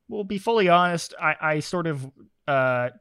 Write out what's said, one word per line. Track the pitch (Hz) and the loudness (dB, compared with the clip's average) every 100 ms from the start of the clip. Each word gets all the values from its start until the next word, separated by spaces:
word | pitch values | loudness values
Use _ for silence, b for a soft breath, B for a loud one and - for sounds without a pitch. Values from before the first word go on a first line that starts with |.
| - | -10
will | 214 | -8
be | 196 202 | -6 -6
fully | 226 233 180 | 0 2 6
honest. | 175 175 170 - - | 6 4 0 -6 -4
I, | 160 151 | -4 -2
I | 156 156 | -2 -2
sort | - 180 165 | -2 -4 -4
of, | 143 131 - - _ - | -6 -10 -16 -20 _ -2
uh, | 135 131 123 123 - | 0 2 0 -2 -6